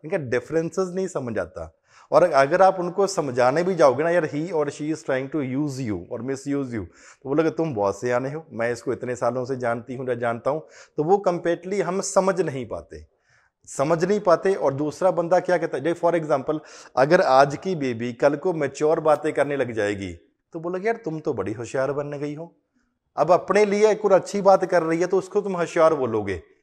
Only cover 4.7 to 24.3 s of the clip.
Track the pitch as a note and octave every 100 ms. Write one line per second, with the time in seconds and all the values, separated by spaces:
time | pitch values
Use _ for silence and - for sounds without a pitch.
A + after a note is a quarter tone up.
4.7 | C#3+ D3+ D3+ - C3 C3+ D#3+ C3 B2+ D3+
5.7 | C3 B2+ F#2+ F2 A#2 B2 C3 C#3 C#3+ C3
6.7 | A#2 F2 _ - _ C3 D3+ D#3+ D#3+ E3
7.7 | A#2 G2+ G2 B2 B2 C3 D3+ D#3+ A2+ A#2
8.7 | A#2+ - A2+ B2 A#2+ B2 B2 B2 C3 A#2+
9.7 | A#2+ A#2 B2 B2+ A#2+ A#2+ A#2+ C3 D#3 D#3
10.7 | - - - D3+ G3+ G3 F3 E3+ E3+ F3+
11.7 | G3+ E3+ F#3+ F#3 G3 F#3+ F3+ E3 C3+ A2+
12.7 | F2+ E2 D#2+ D#2 _ _ _ _ _ -
13.7 | - C#3 E3+ F3 G#3 G3+ E3 F#3+ F#3+ D3
14.7 | C3+ D3+ - F#3 E3+ E3+ F3+ F3 F3 D#3+
15.7 | C#3+ C#3+ E3 E3+ E3+ D3+ D3 B2+ D#3 -
16.7 | - - - C#3 F3+ C#3+ C3 C#3+ D3 F#3+
17.7 | F3+ C3+ A2+ A#2+ A#2 D3 D3 F#3 E3 C#3
18.7 | C#3 D3+ E3 D#3 D3 D#3 D3 C#3+ C#3+ B2
19.7 | A2 G#2 G#2 G2 E2 _ _ _ E3 E3
20.7 | F3+ G3+ A3+ E3+ D#3+ D#3 B2+ G2 A2 A#2
21.7 | C3+ C3+ C#3+ D3 C#3+ D3 D3 E3+ _ _
22.7 | _ _ _ _ - D3+ E3+ D#3+ F#3+ G#3+
23.7 | G3+ G#3+ G#3 G#3 F#3+ -